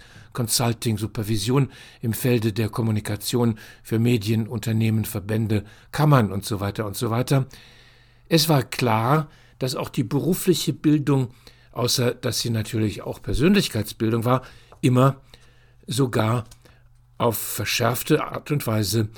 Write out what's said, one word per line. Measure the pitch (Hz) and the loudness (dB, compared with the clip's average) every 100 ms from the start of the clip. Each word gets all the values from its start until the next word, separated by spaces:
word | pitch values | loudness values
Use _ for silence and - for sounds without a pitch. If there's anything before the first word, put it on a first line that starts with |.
| - - - | -10 -20 -12
Consulting, | - 113 - 120 113 123 104 | -6 -2 0 0 -2 -2 -2
Supervision | 107 - 104 110 104 135 131 - - - | -4 -6 -2 -2 2 2 0 -4 -20 -10
im | 123 | -6
Felde | 107 127 123 113 | -2 0 2 0
der | 101 107 | -2 -4
Kommunikation | - 113 107 107 104 - 123 117 110 - - | -2 -2 -2 -4 -8 -4 0 0 -2 -8 -18
für | - 113 | -4 0
Medien, | 117 120 101 113 110 | 2 2 0 -2 -2
Unternehmen, | 117 117 110 113 110 104 | -6 -2 0 2 0 -2
Verbände, | 107 95 110 110 107 - - - | -6 -4 -2 0 -2 -4 -14 -8
Kammern | - 147 143 104 | 0 6 6 4
und | 98 - | -2 -6
so | 98 | -4
weiter | 101 101 107 | -4 -4 -6
und | 98 | -4
so | 113 | -2
weiter. | 113 123 139 131 - - - - - _ _ - | -2 0 0 0 -8 -20 -20 -20 -20 _ _ 0
Es | 165 160 | 2 4
war | 147 | 2
klar, | 120 - 120 110 113 156 151 - - - | 0 -2 0 2 2 2 0 -10 -20 -8
dass | 127 - | -6 -6
auch | 147 | -6
die | - | -4
berufliche | 117 143 131 185 - 160 - | -2 -2 -2 0 0 0 0
Bildung, | 143 156 151 147 139 127 - - - - | -2 2 2 2 0 0 -6 -20 -20 -14
außer | - 123 - 123 | -4 -2 0 0
dass | - 123 113 | -2 -4 -4
sie | 120 | -2
natürlich | 113 107 113 110 87 | -2 -2 -2 -2 -2
auch | - - | -8 -10
Persönlichkeitsbildung | - 101 151 208 - 113 104 - 110 117 113 | -2 2 4 4 2 -2 -4 -2 -2 0 2
war, | 127 - - - - | 0 -2 -18 -20 -2
immer | - 123 135 135 - - - _ _ _ - | 2 6 4 2 -8 -20 -20 _ _ _ -6
sogar | 117 131 120 110 120 - - - - _ _ _ - | -2 0 2 0 0 -4 -14 -20 -20 _ _ _ -2
auf | 117 113 | 0 0
verschärfte | - - 104 - 117 120 - 156 | -4 -6 -4 0 0 0 0 0
Art | - - - | 0 -8 -4
und | 147 120 | -4 0
Weise | 110 101 110 110 | 0 0 0 -2